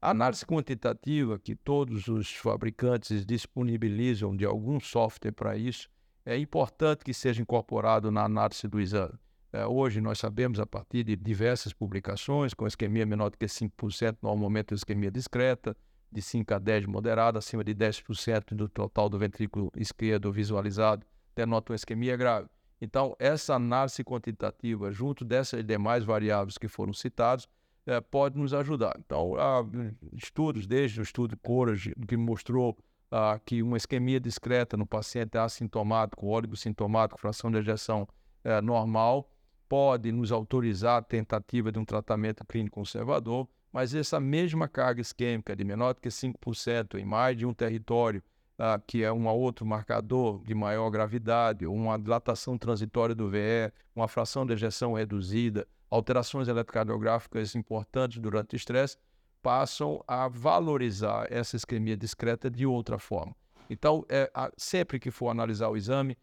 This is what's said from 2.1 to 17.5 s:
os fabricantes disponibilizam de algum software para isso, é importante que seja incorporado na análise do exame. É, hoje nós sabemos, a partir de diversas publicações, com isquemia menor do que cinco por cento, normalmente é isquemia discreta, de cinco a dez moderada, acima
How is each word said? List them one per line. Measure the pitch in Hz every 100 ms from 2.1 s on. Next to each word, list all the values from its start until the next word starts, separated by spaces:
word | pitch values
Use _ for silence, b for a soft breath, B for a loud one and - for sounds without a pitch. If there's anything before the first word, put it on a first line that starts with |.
os | 113 101
fabricantes | - 110 104 110 110 123 120 - 110 98
disponibilizam | 117 - - 123 117 110 104 127 113 101 98
de |
algum | 101 107 110 143
software | - 120 113 - 107
para | 107 107 107
isso, | 117 117 - _ _ _ -
é | 120
importante | 147 160 131 _ 156 151 -
que |
seja | 123 131 113
incorporado | 117 120 110 113 107 110 107
na | 107 107
análise | 107 107 - 107
do | 104
exame. | 95 104 92 - _ _ _
É, | - 107
hoje | 127 135 107
nós | 110 107
sabemos, | 113 107 123 107
a | 107
partir | 104 - 123 113
de | 104
diversas | 98 104 113 123 -
publicações, | - 104 101 95 98 - 143 139
com | - 107
isquemia | - 107 110 110
menor | 107 104
do | -
que | 107
cinco | - 107 -
por | 104
cento, | 98 113 113
normalmente | 110 104 104 107 104
é | 104
isquemia | - 101 101
discreta, | 107 127 123 127 123 - 107 _ _ _
de | 107
cinco | 101 117 107
a | 101
dez | 95 107 101
moderada, | 101 110 113 113 110
acima | -